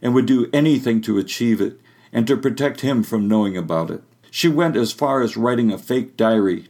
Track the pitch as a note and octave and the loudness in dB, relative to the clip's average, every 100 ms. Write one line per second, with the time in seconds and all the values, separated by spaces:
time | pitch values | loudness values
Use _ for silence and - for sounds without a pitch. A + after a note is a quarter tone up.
0 | B2 B2+ B2+ C3 A#2+ C#3+ D#3 C#3 B2 A2+ | 0 2 2 2 2 2 2 2 2 0
1 | A2 G2+ F#2 - A#2+ G2+ G2 - _ _ | 0 -2 -2 -4 0 0 -2 -6 _ _
2 | _ A#2 A2+ C3 C3+ A#2 C#3 - C3 B2 | _ -4 0 0 0 0 -2 -2 -2 -2
3 | G#2+ A2 G2+ A2 G2+ F#2 E2 E2 E2 E2 | -2 -2 2 2 0 -4 -4 -4 -4 -8
4 | - _ _ - E3+ D3+ E3+ A#2+ A2+ - | -14 _ _ -2 0 2 0 0 -2 -2
5 | C#3+ C3+ A2+ A2+ A#2+ A#2+ A2+ F#2 - B2+ | -2 0 -2 0 0 2 0 -2 -4 -4
6 | - - A2+ A2 G2 F2 | -4 0 2 4 2 -2